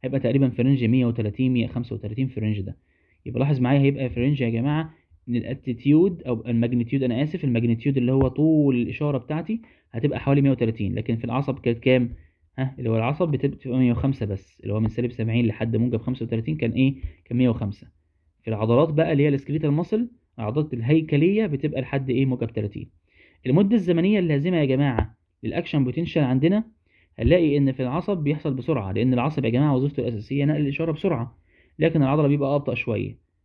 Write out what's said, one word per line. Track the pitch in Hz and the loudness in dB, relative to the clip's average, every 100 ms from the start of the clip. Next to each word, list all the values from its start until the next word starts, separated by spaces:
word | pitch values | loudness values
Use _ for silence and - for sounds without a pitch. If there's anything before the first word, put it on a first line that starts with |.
هيبقى | 131 131 | -2 -2
تقريبًا | 147 139 135 | 0 2 2
في | 120 | 2
رينج | 123 139 | 2 2
مية | 117 127 120 | 2 2 2
وتلاتين، | 113 107 - 131 | 0 -4 0 0
مية | 123 110 | 0 -2
خمسة | 120 113 110 | -4 -6 -8
وتلاتين | 107 110 131 | -8 -6 -6
في | 120 | -4
الرينج | 107 107 | -4 -2
ده. | 98 - _ _ _ _ - | -6 -12 _ _ _ _ -10
يبقى | 123 | -2
لاحظ | 135 139 | 0 2
معايا | 123 143 | 2 4
هيبقى | 139 139 131 | 2 0 -4
في | 120 | -2
رينج | 127 147 | 0 0
يا | 120 | 0
جماعة | 117 127 151 160 - _ _ - | 0 -2 -2 -4 -12 _ _ -6
إن | 120 | -6
الاتيتيود | - 131 - 117 139 151 190 170 | -4 -8 -8 -4 4 4 4 0
أو | 135 117 123 | -6 -6 -2
الماجنتيود، | 120 120 123 117 139 | 0 0 0 -2 -2
أنا | 127 117 | 0 0
آسف، | 151 170 | -2 -2
الماجنتيود | 147 117 117 117 147 139 | -2 0 0 0 0 0
اللي | 120 | 2
هو | 131 131 | 2 2
طول | 131 156 156 143 127 | 2 2 4 4 2
الإشارة | 120 113 147 139 | -2 -2 -2 -4
بتاعتي | 117 151 170 226 - _ _ | -4 -8 -4 -8 -8 _ _
هتبقى | 117 143 - | -4 -2 -2
حوالي | - 139 | 2 4
مية | 139 | 4
وتلاتين، | 127 113 113 98 98 | 2 0 -2 -4 -4
لكن | 113 113 | -4 -4
في | 120 | -2
العصب | 117 139 139 | -4 -2 -2
كانت | - 117 | -2 0
كام؟ | - 127 120 - - _ _ - | 2 2 2 -6 -20 _ _ -8
ها، | 131 131 | -6 -4
اللي | 120 | -2
هو | 113 | 0
العصب | 113 147 175 | 0 -2 -2
بتب-، | 135 139 | 0 -2
بتبقى | - 135 123 | -6 -4 2
مية | 127 | 2
وخمسة | 117 135 135 104 | 2 0 -2 -4
بس، | 98 - _ | -6 -8 _
اللي | 107 | -4
هو | 104 | -2
من | 113 | -2
سالب | - 120 | -2 -4
سبعين | 113 113 117 117 | -2 -2 2 0
لحد | 107 117 113 | 0 -2 0
موجب | 123 117 | 0 -2
خمسة | 117 127 117 | -4 -6 -4
وتلاتين | 113 113 156 | -4 -4 -4
كان | 117 | -2
إيه؟ | 117 131 135 - - _ | 2 0 0 -8 -12 _
كان | 120 | 0
مية | 127 | 2
وخمسة. | 113 104 101 - _ _ _ _ _ | 2 -4 -8 -16 _ _ _ _ _
في | - | -8
العضلات | 110 110 120 156 | -4 2 4 4
بقى | 151 160 | 2 2
اللي | 151 | 2
هي | 147 | 2
السكليتال | 139 139 147 151 | 0 -2 -2 0
ماسل، | 147 170 220 233 - _ - | 0 0 -2 -4 -8 _ -8
العضلات | 107 123 151 | -4 -2 -2
الهيكلية | 127 117 160 156 147 165 202 220 | -4 2 2 4 2 4 2 0
بتبقى | 143 156 127 | -2 -4 -4
لحد | 127 139 131 | -4 -4 -2
إيه؟ | 123 135 | 0 0
موجب | 123 113 | 0 -4
تلاتين. | - 107 101 - _ _ _ _ _ - | -4 -6 -8 -14 _ _ _ _ _ 2
المدة | 143 196 226 | 4 4 2
الزمنية | 175 170 180 208 | 2 2 2 2
اللازمة | 175 147 151 175 | 2 2 2 0
يا | 143 | 2
جماعة | 131 143 117 113 _ _ _ | 2 2 0 -2 _ _ _
للأكشن | 113 - 170 156 | -6 -6 -2 0
بوتنشال | 127 123 165 - | 0 -2 -2 0
عندنا، | 135 131 156 202 220 _ _ _ _ - | 2 2 2 2 -2 _ _ _ _ -2
هنلاقي | 120 175 160 143 | 4 4 4 2
إن | 139 | 2
في | 135 | 0
العصب | 127 143 175 196 | -4 -4 -2 -2
بيحصل | 147 151 160 | -2 -2 -2
بسرعة، | 131 120 143 98 | -4 -2 -4 -2
لأن | 95 127 | 0 2
العصب | 123 127 156 127 | 2 0 0 0
يا | |
جماعة | 120 147 131 | 2 2 2
وظيفته | 139 147 | 0 -2
الأساسية | 117 117 123 139 143 | -4 -6 -6 -2 0
نقل | 151 | 0
الإشارة | 147 143 165 | -2 -2 -4
بسرعة، | 156 196 143 117 - _ _ _ _ | -2 -2 -2 -4 -10 _ _ _ _
لكن | 160 165 | 0 2
العضلة | 135 143 147 | 2 4 2
بيبقى | 143 135 143 | 2 0 -2
أبطأ | 139 | -2
شوية، | - - 107 101 107 _ _ | -6 -2 -4 -4 -8 _ _